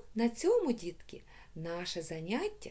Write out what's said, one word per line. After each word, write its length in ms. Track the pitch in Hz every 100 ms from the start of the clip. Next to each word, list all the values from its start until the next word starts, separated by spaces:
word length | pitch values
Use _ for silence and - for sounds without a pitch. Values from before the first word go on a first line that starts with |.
| - 220
на 140 | 233
цьому, 420 | - 339 480 339
дітки, 500 | 233 175 - - - - - - 160
наше 460 | 165 170 180 175
заняття 680 | 160 160 160 233 415 - -